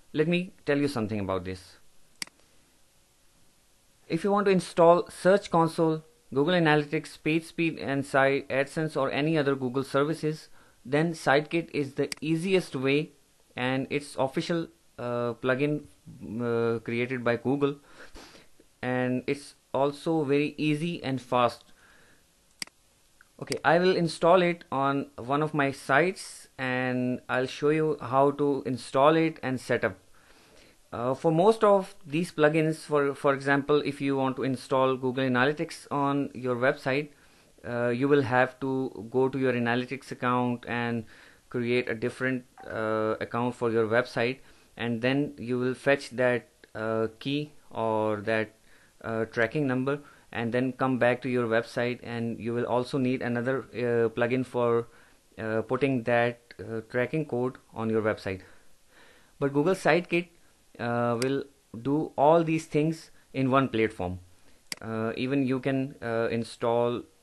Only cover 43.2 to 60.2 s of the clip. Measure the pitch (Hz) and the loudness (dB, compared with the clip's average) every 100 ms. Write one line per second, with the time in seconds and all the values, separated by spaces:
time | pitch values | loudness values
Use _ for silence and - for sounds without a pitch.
43.2 | 107 120 120 120 120 113 110 117 123 135 | -4 -2 -4 -2 0 0 2 0 0 -2
44.2 | 117 131 - - _ - 120 117 123 139 | -2 -4 -12 -20 _ -8 -4 -2 0 0
45.2 | 143 - 113 123 127 127 139 139 - 120 | -2 -6 -4 -2 -2 0 2 2 0 0
46.2 | 127 120 - _ - 107 110 113 113 - | 0 0 -4 _ -16 -8 -2 0 -2 -4
47.2 | 135 143 147 - - 113 113 110 107 104 | -6 -6 -6 -14 -12 -4 -2 0 0 -2
48.2 | 104 110 110 - - - _ _ - 113 | -2 -2 -2 -8 -20 -20 _ _ -6 -4
49.2 | 110 - 113 156 139 127 131 147 - - | -4 -2 -2 0 -2 -2 -2 -4 -8 -20
50.2 | - - 117 123 131 123 131 127 120 123 | -12 -6 -2 -2 -2 -2 0 2 2 2
51.2 | 135 123 117 113 113 - 120 123 - 117 | 0 -2 0 0 -2 -4 -4 -4 -8 -6
52.2 | 117 - 110 120 - 120 123 147 127 127 | -6 -6 -4 -4 0 -2 -2 -2 0 -2
53.2 | 120 120 120 131 110 107 123 117 113 113 | -2 -2 -2 -4 -6 -6 -2 0 0 0
54.2 | 120 127 127 123 120 117 117 - - _ | 0 0 -2 0 2 2 -2 -12 -20 _
55.2 | _ - 110 113 110 127 139 131 117 120 | _ -10 -4 -2 -2 -2 0 0 0 2
56.2 | 120 120 - - 104 113 113 123 120 160 | 2 -2 -12 -16 -10 -10 -6 -4 -2 -2
57.2 | 147 123 127 131 _ - 110 110 107 104 | -2 -2 -4 -6 _ -6 -2 0 0 -2
58.2 | 101 95 - - - - _ - - - | -4 -8 -10 -20 -20 -20 _ -20 -20 -20
59.2 | _ - 143 139 160 185 165 165 180 170 | _ -4 -2 2 2 2 2 2 2 -2